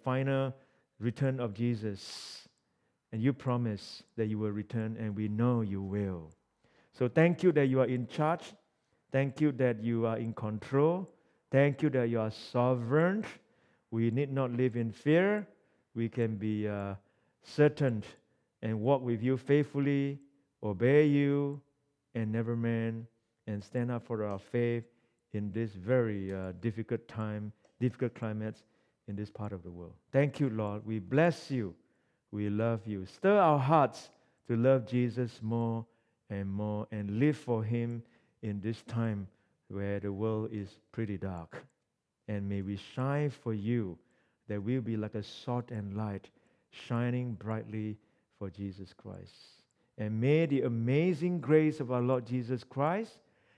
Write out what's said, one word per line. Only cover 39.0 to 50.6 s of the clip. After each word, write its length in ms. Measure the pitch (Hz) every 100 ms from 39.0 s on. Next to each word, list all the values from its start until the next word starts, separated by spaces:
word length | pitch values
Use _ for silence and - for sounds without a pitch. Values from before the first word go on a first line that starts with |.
| 113 104 95 _ _ _ -
where 320 | 98 101 101
the 140 | 101
world 380 | 98 110 110 110
is 160 | 107 98 - _
pretty 260 | - 110 98
dark. 480 | 95 90 80 - - _ _ _ _ _ -
And 200 | 104 98
may 140 | 101
we 140 | 95 98 -
shine 360 | - 131 143 147
for 220 | - -
you, 460 | 107 104 120 101 82 _ _ _ _ -
that 160 | 104
we'll 180 | 101 131
be 160 | 117 110
like 200 | 107 107
a 80 |
salt 480 | 101 - - 123 120
and 240 | 113 101 101
light, 340 | 107 98 - _ _ _ _
shining 640 | - - 117 120 123 123
brightly 640 | 107 107 110 110 107 107 107 _ _ _ -
for 100 | 98
Jesus 440 | 95 101 92 92
Christ. 420 | - - 92 92 - - _ _ _ _ -
And 240 | 107 110
may 260 | 127 151 165
the 160 | 139